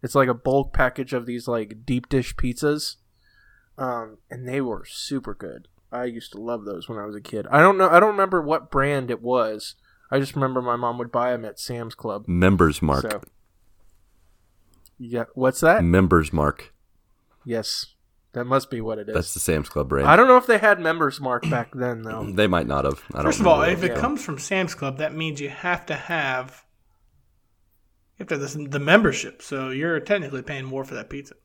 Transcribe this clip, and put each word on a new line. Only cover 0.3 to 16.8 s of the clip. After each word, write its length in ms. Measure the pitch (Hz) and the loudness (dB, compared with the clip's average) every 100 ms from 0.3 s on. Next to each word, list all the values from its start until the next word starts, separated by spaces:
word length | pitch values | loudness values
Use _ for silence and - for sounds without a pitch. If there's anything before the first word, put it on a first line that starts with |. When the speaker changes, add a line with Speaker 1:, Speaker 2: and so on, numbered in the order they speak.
Speaker 1:
bulk 380 | 120 - 135 139 | 0 0 0 0
package 400 | - 127 123 127 | 2 0 0 -6
of 140 | 127 120 | -6 -6
these, 200 | 120 117 | -10 -4
like, 400 | 120 107 107 123 | -4 -4 -12 -4
deep 220 | 123 120 | -4 0
dish 260 | 135 123 | -2 0
pizzas, 600 | - 127 120 151 151 - - _ _ _ _ _ _ _ - | -2 -2 0 0 0 -4 -12 _ _ _ _ _ _ _ -8
um, 420 | 131 120 113 110 _ | -6 -6 -10 -16 _
and 200 | 123 123 | -14 -6
they 120 | 135 | -4
were 240 | 131 104 | -4 -6
super 500 | - - - 139 - | -10 -14 -8 -8 -8
good. 340 | 101 85 60 - _ _ | -12 -12 -14 -20 _ _
I 120 | 123 | -8
used 280 | 123 117 - | -8 -8 -16
to 80 | 98 | -14
love 240 | 113 120 | -8 -8
those 240 | 104 95 85 | -8 -10 -10
when 100 | 110 | -10
I 80 | 104 | -10
was 80 | |
a 60 | 104 | -12
kid. 260 | - 110 101 | -10 -8 0
I 100 | 139 | 6
don't 180 | 175 196 | 6 6
know, 100 | 190 | 6
I 120 | 170 | 8
don't 100 | 214 | 6
remember 320 | 202 196 185 | 2 0 0
what 280 | 147 160 160 | 0 -2 -2
brand 360 | 175 143 143 123 | -2 0 0 -2
it 120 | 117 | -6
was. 540 | 120 127 110 107 - - _ _ _ | 0 0 0 -4 -12 -18 _ _ _
I 80 | 135 | -2
just 160 | 139 | -2
remember 260 | - 135 131 | -2 -2 0
my 160 | 123 120 | -2 -2
mom 220 | 120 120 | -2 -4
would 140 | 120 | -4
buy 200 | 120 123 | -2 0
'em 120 | 120 | -2
at 160 | 110 - | -6 -12
Sam's 340 | - 120 113 | -10 -8 -10
Club. 320 | - 113 101 107 | -10 -8 -8 -2
Speaker 2:
Members 560 | 87 92 98 85 71 | 4 6 6 6 4
Mark. 260 | 78 69 110 | 0 0 -2
Speaker 1:
So, 100 | 107 - _ _ _ _ _ - _ _ _ _ _ _ _ _ _ _ _ | -8 -10 _ _ _ _ _ -20 _ _ _ _ _ _ _ _ _ _ _
yeah, 260 | 120 120 117 | -8 -6 -6
what's 260 | - 127 131 | 0 0 4
that? 240 | 160 196 | 6 6
Speaker 2:
Members 480 | 85 90 95 85 76 | 6 6 6 4 4
Mark. 420 | 82 73 - - _ | 0 0 0 -12 _